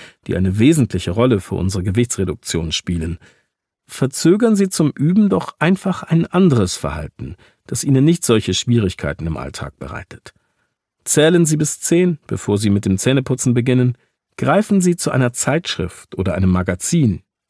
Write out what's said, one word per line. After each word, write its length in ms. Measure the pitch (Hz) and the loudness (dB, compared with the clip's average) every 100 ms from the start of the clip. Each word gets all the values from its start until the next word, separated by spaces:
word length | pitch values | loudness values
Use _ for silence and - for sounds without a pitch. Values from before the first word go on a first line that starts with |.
| - _ - | -12 _ -6
die 80 | |
eine 240 | 85 92 101 | -2 0 2
wesentliche 540 | 127 165 117 95 90 | 4 4 2 -2 -4
Rolle 280 | 92 127 104 | 0 2 2
für 140 | - | -2
unsere 300 | 98 95 95 | -4 -4 -2
Gewichtsreduktion 880 | 95 98 120 - 90 76 - 82 82 | -2 0 -2 -2 -4 -6 -6 -6 -4
spielen. 460 | - - 85 82 82 - _ _ _ _ _ - | -6 -6 -6 -6 -8 -14 _ _ _ _ _ -14
Verzögern 720 | - 127 - 165 202 233 202 | -4 -4 0 2 4 4 2
Sie 120 | 190 | 0
zum 220 | - 151 | 0 0
Üben 380 | - 151 190 208 | 0 2 2 2
doch 260 | 185 - - | 0 -4 -2
einfach 420 | 160 190 190 180 | 0 0 -2 -6
ein 240 | - 165 - | 0 0 0
anderes 500 | 175 190 120 92 - | 2 4 4 0 -2
Verhalten, 600 | 73 82 76 - 65 - _ _ - | -8 -8 -10 -12 -14 -16 _ _ -10
das 180 | 127 | -2
Ihnen 200 | 143 131 | 2 4
nicht 200 | 147 170 | 4 2
solche 300 | - 110 - | 2 2 2
Schwierigkeiten 720 | 92 - 117 95 - 76 - 80 | -2 0 0 0 -2 -8 -6 -6
im 100 | 80 | -6
Alltag 420 | - - 69 - | -10 -12 -14 -12
bereitet. 560 | 65 - - - - _ _ _ _ _ _ _ | -14 -14 -16 -20 -20 _ _ _ _ _ _ _
Zählen 400 | - - 156 175 160 | -2 2 4 4 4
Sie 100 | 156 | 2
bis 240 | 151 - | -2 -4
zehn, 380 | - 170 180 160 - | 0 2 2 -2 -6
bevor 320 | 104 - 104 | -6 -2 0
Sie 120 | 107 | 2
mit 140 | 101 | 0
dem 120 | 101 95 | 0 0
Zähneputzen 580 | 127 135 127 127 127 | 2 0 0 -2 0
beginnen. 440 | 120 123 127 123 120 _ _ _ - | 0 2 2 2 -2 _ _ _ -6
Greifen 440 | 131 180 214 196 | 0 0 2 2
Sie 160 | 180 175 | 2 0
zu 140 | - | -2
einer 220 | 131 123 | 0 0
Zeitschrift 840 | - - 156 - - 87 - - - | -2 -2 -2 -4 -6 -8 -10 -14 -4
oder 180 | 95 | -2
einem 160 | 85 92 | 0 2
Magazin 720 | 90 90 90 - 170 123 87 _ _ | 2 0 -4 -2 0 0 -2 _ _